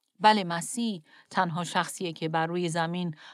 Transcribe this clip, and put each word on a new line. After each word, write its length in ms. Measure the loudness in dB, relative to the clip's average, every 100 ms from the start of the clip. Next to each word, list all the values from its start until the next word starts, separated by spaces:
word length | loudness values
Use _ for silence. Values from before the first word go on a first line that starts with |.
| _ _
بله، 240 | 6 6
مسیح 580 | 2 -4 -4 -4 -4 -4 -10 -20 _
تنها 340 | -2 0 -2
شخصیه 480 | -2 -2 -2 -4 -8
که 160 | -4 -2
بر 180 | 0 0
روی 220 | 0 -2
زمین 460 | 0 -2 -2 -4 -6 -16